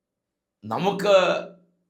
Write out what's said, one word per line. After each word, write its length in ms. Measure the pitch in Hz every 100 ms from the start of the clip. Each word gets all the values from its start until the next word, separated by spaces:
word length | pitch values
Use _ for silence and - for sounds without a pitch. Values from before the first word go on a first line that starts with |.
| _ _ _ _ _ _
നമുക്ക് 520 | 107 113 185 190 202 190 180 82 - - _ _